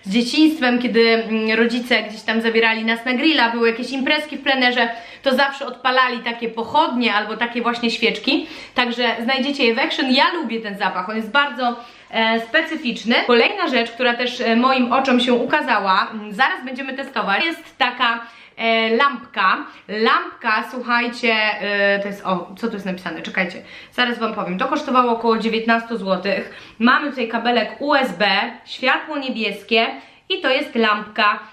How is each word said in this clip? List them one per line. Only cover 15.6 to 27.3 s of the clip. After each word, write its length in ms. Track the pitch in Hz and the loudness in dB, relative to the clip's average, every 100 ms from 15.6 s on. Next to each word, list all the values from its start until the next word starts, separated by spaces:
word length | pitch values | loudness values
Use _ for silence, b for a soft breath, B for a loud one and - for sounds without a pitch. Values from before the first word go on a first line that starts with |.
| 269 214 190 185 240 | 2 0 2 2 0
mm, 200 | 220 214 | -6 -6
zaraz 320 | 202 294 370 254 | 0 0 0 -8
będziemy 280 | 262 277 | -8 -8
testować, 520 | 269 269 226 196 202 330 | -8 -6 -4 0 0 0
jest 320 | 320 - - | -4 -10 -2
taka, 420 | 247 247 240 233 B B B - | -2 0 0 -2 B B B -4
e, 320 | 226 226 226 233 | 0 2 2 4
lampka. 600 | 285 254 - 214 190 247 294 B - | 2 0 -8 0 2 0 -4 B -10
Lampka, 760 | 208 233 320 339 - 233 220 233 | 0 2 2 -2 -6 -2 -2 -2
słuchajcie, 640 | 254 233 240 240 233 233 | -8 -2 0 -2 -2 0
e, 640 | 220 214 202 202 202 202 202 | 2 0 -2 -2 2 2 2
to 80 | 202 | -2
jest, 180 | 190 - | -6 -4
o, 220 | 180 - - | -4 -6 -8
co 100 | 233 | -6
tu 60 | |
jest 120 | 208 185 | -6 -6
napisane? 360 | 180 170 160 | -6 -8 -10
Czekajcie, 400 | - - 180 - B B B | -6 -4 -4 -6 B B B
zaraz 280 | - 247 226 | -2 -2 0
wam 140 | 220 | -4
powiem. 260 | 208 170 185 | -4 -6 -4
To 60 | 262 | -2
kosztowało 460 | - - 254 240 | -2 0 2 2
około 260 | 226 233 220 | 2 2 0
dziewiętnastu 600 | 220 220 226 233 226 226 | 0 0 2 0 0 -6
złotych. 760 | 190 185 196 190 - - - - | -2 -2 0 -2 -4 -14 -16 0
Mamy 300 | 226 294 294 | 2 2 0
tutaj 180 | 262 | -4
kabelek 420 | 233 | -4